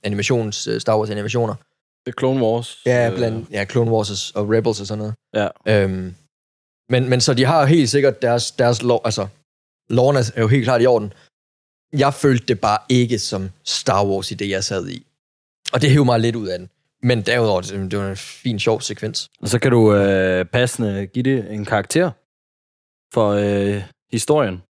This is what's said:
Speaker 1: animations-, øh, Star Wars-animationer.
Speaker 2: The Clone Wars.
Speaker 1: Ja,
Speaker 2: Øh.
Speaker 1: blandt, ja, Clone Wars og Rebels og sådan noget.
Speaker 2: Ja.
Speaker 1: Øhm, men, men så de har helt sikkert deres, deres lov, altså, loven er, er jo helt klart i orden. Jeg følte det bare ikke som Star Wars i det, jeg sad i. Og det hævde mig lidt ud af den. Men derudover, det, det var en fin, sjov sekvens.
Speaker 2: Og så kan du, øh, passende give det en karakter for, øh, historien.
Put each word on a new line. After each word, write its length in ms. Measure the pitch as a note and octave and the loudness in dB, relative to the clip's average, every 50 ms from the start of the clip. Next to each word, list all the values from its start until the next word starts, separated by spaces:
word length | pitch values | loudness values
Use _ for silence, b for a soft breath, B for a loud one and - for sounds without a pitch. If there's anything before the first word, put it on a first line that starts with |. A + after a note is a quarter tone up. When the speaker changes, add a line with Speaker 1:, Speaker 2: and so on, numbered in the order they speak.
| - | -4
Speaker 1:
animations-, 640 | G2+ G#2 G2+ G2+ - C3 A#2+ A2+ G#2+ G2+ - - A2+ | -4 -4 -4 -2 0 0 -2 -2 -4 -8 -8 -6 -6
øh, 100 | A2 A2+ | -6 -4
Star 180 | - - A2 G#2+ | 0 0 0 0
Wars-animationer. 560 | G#2+ A2 G#2 G#2 G2+ G2+ A2 B2 A#2 A2 G#2 - _ _ _ _ _ _ _ _ _ | 0 -2 -4 -6 -6 -4 -2 -2 -2 -2 -4 -8 _ _ _ _ _ _ _ _ _
Speaker 2:
The 60 | B2 A#2 - | -12 -6 -2
Clone 240 | C#3 C3 C3+ C3 | -2 0 0 2
Wars. 400 | A#2 A2 A2+ A#2 A#2 - - - - | 2 0 0 -2 -4 -8 -16 -6 -2
Speaker 1:
Ja, 240 | B2 B2 B2 A#2+ A2+ | 0 2 2 2 0
Speaker 2:
Øh. 60 | F#2+ | 0
Speaker 1:
blandt, 340 | B2 B2 A2+ A2+ A#2 A2+ - | -2 -2 -2 -4 -6 -10 -8
ja, 140 | - G2+ G2+ | -6 -6 -6
Clone 260 | G2 - B2 A#2 A2+ | -2 0 0 0 2
Wars 400 | A2+ A2 G#2 G2 G2+ G2 - - | 0 0 0 -2 -6 -8 -8 -8
og 200 | - G#2+ G#2 G#2 | -6 -6 -2 0
Rebels 300 | A2 A2+ A2 A#2+ G#2+ G2 | 0 2 2 0 -4 -4
og 60 | G2+ | -6
sådan 120 | F#2+ G#2+ G#2+ | -8 -8 -8
noget. 160 | G#2+ G#2+ A2 _ _ _ - | -8 -8 -10 _ _ _ -4
Speaker 2:
Ja. 140 | G#2+ G2+ - - - _ G#2+ G#2+ G#2 G2 | -4 -4 -4 -6 -6 _ 2 2 4 2
Speaker 1:
Øhm, 300 | G2 F#2+ F#2 F#2 F2+ F2 _ _ _ _ _ _ _ _ _ _ _ _ _ _ _ | 2 -2 -4 -8 -10 -12 _ _ _ _ _ _ _ _ _ _ _ _ _ _ _
men, 180 | B2+ B2 C3 B2+ | 0 0 2 2
men 100 | B2+ B2+ | 0 0
så 140 | A#2+ - C3+ | 2 0 2
de 100 | A#2 C3 | 2 2
har 200 | B2+ E3 D#3+ C#3+ | 2 4 4 4
helt 240 | C3+ E3 E3+ C3+ A2 | 4 4 4 4 2
sikkert 320 | C3+ C#3+ C3+ C#3 - - | 2 2 2 2 2 2
deres, 280 | - A#2 A#2+ A#2+ A#2 - | 0 0 0 0 -2 -4
deres 320 | - - B2 A#2+ A#2+ G#2+ | -2 0 2 2 2 2
lov, 180 | A#2+ B2 A#2+ A2+ - | 2 2 2 2 0
altså, 220 | A#2 A2 - G2 G2 _ _ _ _ _ _ _ _ _ _ _ _ | -2 -4 -4 -6 -8 _ _ _ _ _ _ _ _ _ _ _ _
loven 280 | A#2 B2 B2 C#3 C#3+ | 2 2 4 4 4
er, 140 | C3 A#2 A2 - | 2 0 0 0
er 60 | A#2+ | 0
jo 80 | A2+ G#2+ | 2 2
helt 160 | C3 C#3 A2+ | 2 2 2
klart 180 | B2 B2+ A#2 | 2 2 4
i 40 | A#2 | 4
orden. 260 | B2+ B2 A2 G#2+ G2+ b b b b _ _ _ _ _ _ _ _ _ _ _ _ | 4 4 2 0 -4 b b b b _ _ _ _ _ _ _ _ _ _ _ _
Jeg 220 | - C#3 C#3 C#3 C3+ | -2 0 0 0 0
følte 320 | - - C#3+ C3 A#2+ - | 2 2 2 2 2 0
det 140 | - A#2+ - | -2 -2 0
bare 180 | - G#2+ G#2 G#2 - - | 0 0 0 0 0 0
ikke 300 | B2+ B2 B2 A#2 B2 G#2 | 2 2 2 2 -2 -4
som 320 | - - - G2 F#2+ F#2+ - _ _ | -4 -6 -6 -6 -6 -8 -12 _ _
Star 420 | - - - - - G2 G2 G2+ | -8 -8 -4 -2 0 0 2 2
Wars 240 | G2 G2 G2 F#2 - | 0 -2 -4 -4 -8
i 40 | G#2+ | -8
det, 140 | - G2+ G2+ | -6 -6 -4
jeg 160 | G2 F#2+ G2 | -4 -4 -4
sad 240 | - G2+ F#2+ F2+ F#2 | -4 -6 -6 -6 -8
i. 180 | F2+ - _ _ _ _ _ _ _ _ _ _ _ _ _ - | -12 -14 _ _ _ _ _ _ _ _ _ _ _ _ _ -2
Og 100 | - B2+ | 0 2
det 80 | C#3 D3 | 4 4
hævde 140 | C3 D3 C#3 | 6 6 6
mig 160 | B2 A#2+ A2+ | 4 4 2
lidt 160 | A2+ A#2 A#2 | 2 0 -2
ud 120 | A#2 G#2+ F#2 | -2 -6 -6
af 100 | F2+ F2+ | -8 -8
den. 100 | F#2 F#2 _ _ _ _ _ _ | -10 -16 _ _ _ _ _ _
Men 200 | - B2 B2 A2+ | 0 0 0 0
derudover, 380 | G2 A#2 A#2 B2 A#2 G#2+ G2 F2+ | 0 0 0 2 2 2 2 0
det, 300 | F#2 E2+ G2 G2 F#2+ F#2 | -2 -4 -6 -6 -6 -4
det 80 | G2+ G2+ | -4 -4
var 120 | G2 G2 | -4 -4
en 60 | F#2+ | -6
fin, 420 | G2 - - - - - B2+ A2+ G2+ | -10 -12 -16 -18 -8 -6 -6 -4 -2
sjov 220 | - A#2 A2 G2 | 0 0 -2 -2
sekvens. 480 | - - A2+ - - - - - - _ _ _ | -4 -10 -10 -8 -8 -8 -8 -8 -12 _ _ _
Speaker 2:
Og 80 | - G#2 | -6 -2
så 100 | B2 A#2+ | -2 0
kan 120 | - C#3 | 2 4
du, 240 | A#2+ A#2+ A2+ G#2+ G#2 | 4 6 6 6 6
øh, 500 | G2+ G2+ G2 G2 F#2+ F#2 F#2+ F#2 F#2 F2+ | 4 4 2 2 2 2 2 0 0 -2
passende 600 | E2+ - B2+ B2 B2 - - A#2 G#2 G2 G2 G2+ | -2 0 -2 0 0 -2 -4 -4 -4 -4 -4 -8
give 160 | F#2+ _ B2 | -6 _ -2
det 300 | B2 C3+ C3+ B2+ G#2+ - | 0 0 0 -2 -4 -6
en 120 | G#2+ G#2+ G2+ | -8 -10 -6
karakter 460 | F2+ A2 G#2 F#2 - - D#3+ F3+ E3 A2+ _ _ _ _ _ _ _ _ _ _ _ _ _ _ _ _ _ _ _ - | -2 -2 -2 -2 0 0 0 0 0 -4 _ _ _ _ _ _ _ _ _ _ _ _ _ _ _ _ _ _ _ 0
for, 140 | A#2 A2 G#2 | 0 2 2
øh, 520 | G2+ G2+ G#2 G2+ G2+ G2+ G2+ G2+ G2+ G2+ F#2+ - _ _ _ _ | 2 0 0 0 0 0 0 0 -2 -4 -8 -12 _ _ _ _
historien. 500 | - A2+ - - D3+ D3+ C3+ G2+ F#2 F2+ - _ | -6 -6 0 0 2 2 2 0 -4 -8 -14 _